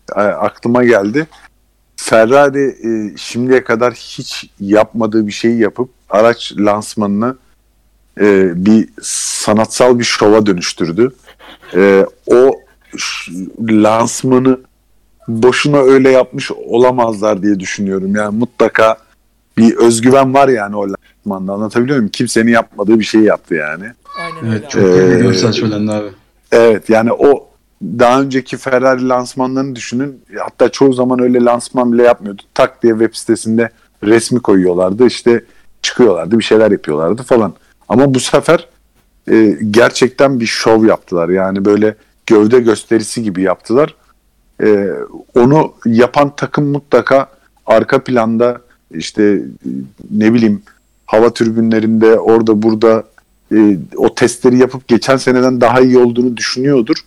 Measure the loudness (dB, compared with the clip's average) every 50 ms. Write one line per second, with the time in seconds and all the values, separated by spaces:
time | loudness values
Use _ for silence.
0 | _ -10 -4 -2 -2 -2 -2 -2 -6 -6 -6 -6 -4 -2 0 0 2 2 2 2
1 | 0 0 -4 -4 -6 -6 _ _ _ _ _ _ _ _ _ _ _ _ _ -16
2 | -6 0 2 2 2 4 4 4 2 2 0 -2 -4 -4 -6 -6 -6 -6 -6 -4
3 | -6 -10 -12 -14 -16 -10 -8 -6 -2 0 0 0 0 0 -2 -2 -2 -2 -4 -6
4 | -18 -18 -16 -16 -14 -14 -14 -16 -16 -18 _ _ -4 0 2 2 2 0 _ -6
5 | -6 -2 -2 -2 -4 -4 -6 -4 -2 -2 0 0 -2 -2 -2 -6 -10 -10 _ _
6 | _ _ 0 2 2 2 2 -2 -8 -14 -6 -4 -2 -2 -2 -2 -6 -10 -8 -6
7 | -4 -4 -4 -4 -4 -6 -8 -10 _ _ _ _ _ _ _ _ _ _ _ _
8 | _ _ _ 0 2 2 4 4 2 0 -2 -2 0 2 2 2 2 -2 _ -16
9 | -14 -10 -10 -8 -8 -8 -10 -6 -4 -2 0 0 0 -2 0 0 2 2 2 2
10 | 0 -4 -2 0 2 4 4 4 4 2 -2 -2 -4 -10 -8 -6 -6 -6 -2 -2
11 | -2 -2 -2 _ _ -20 -20 _ -20 -20 -20 _ _ -6 -2 2 4 4 4 4
12 | 2 0 -4 _ _ 0 2 4 4 4 2 -2 -10 _ _ _ _ _ -14 -12
13 | -12 -10 -10 -12 -14 -14 -12 -12 -12 -12 -12 -10 -4 0 0 2 2 2 2 0
14 | -2 -2 -4 -6 -2 0 0 2 2 0 -2 -2 -6 _ _ _ _ _ _ _
15 | _ _ _ _ _ -8 -4 2 2 2 2 2 -2 0 0 2 4 4 4 4
16 | 4 4 4 2 2 0 -6 -12 -10 -10 -12 -12 -10 -4 0 2 2 2 2 0
17 | -2 -2 -2 -2 -2 -2 -2 -2 -2 -2 -2 -2 -4 -10 -8 -8 -6 -4 -4 -4
18 | -4 -4 -4 -4 -4 -4 -4 -4 -6 -6 _ _ 0 0 2 2 2 2 0 -2
19 | _ _ _ _ _ _ _ _ _ _ _ 2 2 2 4 4 2 2 2 2
20 | 2 4 4 4 4 2 2 2 2 2 2 -2 -4 -6 -6 -8 -6 -8 -8 -12
21 | _ _ _ _ _ -10 -10 -8 -8 -8 -6 -6 -6 -4 -2 -2 -2 0 -2 -2
22 | -2 -4 -4 -6 -6 -2 -2 0 0 2 2 0 0 -2 _ -6 0 2 2 2
23 | 0 0 2 2 2 2 0 -2 -4 _ -6 -6 -6 -8 -10 -12 -14 -18 -20 _
24 | _ -20 -16 -14 -14 -14 -14 -12 -8 -8 -8 -8 -8 -8 -4 0 2 2 2 2
25 | 2 2 2 2 2 0 0 0 -2 -2 -2 -2 -4 -4 -4 -4 -4 -4 -6 -6
26 | -8 -10 -16 _ _ _ _ _ _ _ 2 4 4 4 2 0 0 0 0 0
27 | 2 0 -2 0 2 0 0 0 -2 _ _ _ _ _ _ _ -12 -10 -2 0
28 | 2 2 2 2 0 -2 -4 -6 -6 -6 -14 -10 -6 -2 -2 0 2 0 0 0
29 | -2 -2 -2 -4 -4 -8 -8 -6 -6 -4 -4 -6 -6 -6 -8 -12 -12 -8 -6 -6
30 | -6 -6 -10 -16 _ _ -12 -12 -12 -12 -2 _ 0 0 2 2 2 2 2 2
31 | 0 -2 0 0 0 0 2 2 2 2 0 -2 -4 -6 -4 -2 -2 0 2 4
32 | 4 4 2 2 -4 -14 -16 -16 _ _ _ -2 -2 -2 -2 _ 0 0 0 0
33 | -2 -4 -4 -8 -4 -4 -4 -4 -2 -4 -2 -2 -2 -4 -6 _ _ _ _ _
34 | 0 2 2 2 2 0 -4 -4 0 0 0 2 2 0 0 0 0 -2 0 2
35 | 2 0 0 0 0 0 0 0 -2 _ _ _ _ -20 -20 _ -12 -10 0 2
36 | 2 2 2 0 -2 -2 -2 -2 0 2 2 2 4 2 0 -2 -4 -6 -4 -4
37 | -2 -2 -4 -4 -2 0 0 0 0 -2 -6 _ _ _ _ _ _ _ 0 2
38 | 2 2 0 -2 -2 0 -2 -2 0 0 0 0 -2 _ _ _ _ _ _ _
39 | _ _ _ _ _ 0 2 2 4 2 0 -2 -4 0 2 2 2 2 2 0
40 | -2 -2 0 0 0 0 0 -2 -4 -4 -6 -2 0 2 2 4 4 2 0 0
41 | -4 _ -4 -4 -2 -2 -2 -2 -2 -2 -4 -2 0 0 2 2 0 -2 -4 -6
42 | _ _ _ _ _ 2 2 4 4 4 2 2 2 2 -2 -2 -2 _ -2 -2
43 | -2 -4 -8 -8 -6 -6 -4 -2 -2 -2 -2 -4 _ -2 0 0 0 0 -4 _
44 | _ _ _ _ _ _ _ _ _ _ _ _ 0 2 2 2 0 -4 -6 -8
45 | -10 -12 -16 -20 -20 _ _ 2 4 4 4 2 0 -2 -6 _ -4 -2 2 2
46 | 2 2 2 0 0 0 -2 -8 -10 -6 -4 -4 -2 -2 -4 -6 -4 _ 0 0
47 | 0 2 0 0 0 -2 _ _ _ _ _ _ _ 0 2 2 2 2 -2 -2
48 | -2 -2 -2 -2 0 0 0 0 0 -2 -2 -6 _ _ _ _ _ _ -14 -12
49 | -12 -10 -2 0 2 2 2 0 -4 -8 -14 -14 _ -12 -10 -10 -12 -14 _ _
50 | -16 -8 -4 0 0 2 2 2 2 0 -2 -2 -8 _ _ _ _ _ _ _
51 | _ -2 2 2 2 2 2 0 -2 -2 0 -2 -2 0 0 0 0 0 0 2
52 | 4 4 4 4 4 2 2 2 4 2 0 2 2 0 0 2 2 2 2 2
53 | -2 -8 _ _ _ _ _ _ _ _ 2 2 4 4 2 0 -4 -12 -6 -2
54 | -2 -2 0 0 -2 -2 -2 0 0 2 2 2 0 0 -2 -10 -2 0 0 0
55 | 2 0 -2 0 0 0 0 2 0 0 0 2 0 2 4 4 2 4 4 4
56 | 4 2 2 0 -2 -2 -2 -6 -8 -10 -6 -4 -2 0 0 0 0 0 -4 -6
57 | -6